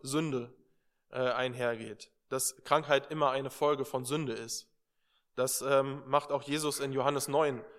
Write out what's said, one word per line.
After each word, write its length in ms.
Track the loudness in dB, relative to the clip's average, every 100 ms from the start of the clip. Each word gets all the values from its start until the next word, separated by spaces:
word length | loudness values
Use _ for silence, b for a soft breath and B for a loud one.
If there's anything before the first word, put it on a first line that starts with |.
Sünde, 500 | -4 -2 -2 -4 -6 -14 _ _ _ _ _
äh, 120 | -2
einhergeht. 920 | 0 0 -2 -2 -2 -2 -8 -12 -18 _ _
Dass 340 | -4 -2 -6
Krankheit 460 | 2 2 4 2 2
immer 200 | 0 2
eine 180 | 2 -4
Folge 380 | 0 0 2 -2
von 180 | -4
Sünde 300 | -2 -2 -2
ist. 340 | -6 -6 -10 -12 _ _ _ _ _ _
Das, 260 | -2 0 0
ähm, 420 | 4 4 4 -4 0
macht 260 | 2 2
auch 100 | -2
Jesus 380 | 0 0 0 -2
in 120 | -2
Johannes 360 | 0 2 0 0
neun, 340 | 2 2 0 -8